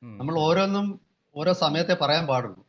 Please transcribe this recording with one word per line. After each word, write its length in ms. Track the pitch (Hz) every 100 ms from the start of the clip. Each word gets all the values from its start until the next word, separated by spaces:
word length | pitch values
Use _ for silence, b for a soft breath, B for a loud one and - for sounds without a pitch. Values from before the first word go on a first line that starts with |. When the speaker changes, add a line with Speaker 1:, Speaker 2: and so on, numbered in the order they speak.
Speaker 1:
ഉം. 140 | 120 104
Speaker 2:
നമ്മൾ 220 | 135 165
ഓരോന്നും 600 | 156 185 196 196 202 196 _ _ _ 143
ഓരോ 180 | 165
സമയത്തെ 400 | 180 156 156 170
പറയാൻ 340 | 180 143 151 156
പാടുള്ളൂ. 400 | 127 113 92